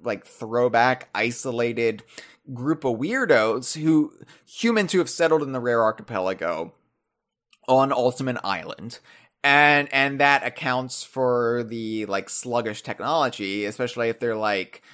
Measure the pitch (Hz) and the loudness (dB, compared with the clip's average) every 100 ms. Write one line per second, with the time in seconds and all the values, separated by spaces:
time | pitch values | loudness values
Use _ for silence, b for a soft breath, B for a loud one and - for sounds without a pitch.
0 | 117 101 - - 110 117 123 113 123 127 | -6 -6 -8 -14 -4 0 2 4 4 2
1 | - 98 113 120 135 120 120 117 117 107 | -6 -4 -4 -4 -6 -2 -2 0 0 -2
2 | - B B B - 123 135 156 135 113 | -12 B B B -16 -8 -4 -2 -2 -2
3 | 151 262 226 127 110 113 127 160 156 156 | -2 -2 4 4 4 0 -4 -2 2 4
4 | 147 - - b _ - 233 220 190 185 | 2 -6 -20 b _ -2 0 2 2 0
5 | 135 - 165 160 143 131 120 117 110 110 | 0 0 2 4 0 -4 0 2 2 0
6 | 107 107 92 95 82 82 85 _ _ _ | -6 -2 -2 -2 -2 -4 -6 _ _ _
7 | _ _ _ _ _ _ - 131 135 127 | _ _ _ _ _ _ 2 4 4 2
8 | 123 127 135 120 98 92 80 - 107 - | 0 0 -4 -4 -4 -4 -6 -12 -14 -16
9 | b b b _ 143 143 147 147 143 135 | b b b _ 4 6 6 4 2 0
10 | 139 139 143 143 123 - 147 127 127 - | 0 2 4 4 0 -6 -4 -2 -4 -8
11 | - 131 127 123 117 120 113 117 110 110 | -8 -2 0 2 0 -2 -4 -8 -6 -6
12 | 101 98 98 - 127 120 110 104 - 104 | -4 -4 -4 -10 -2 -2 -2 -8 -10 -8
13 | 117 160 131 - 98 101 104 107 123 - | -2 0 0 -2 -6 -4 -6 -4 -6 -2
14 | 117 113 120 110 107 98 90 - b | -4 -2 -4 -2 -2 -2 -4 -14 b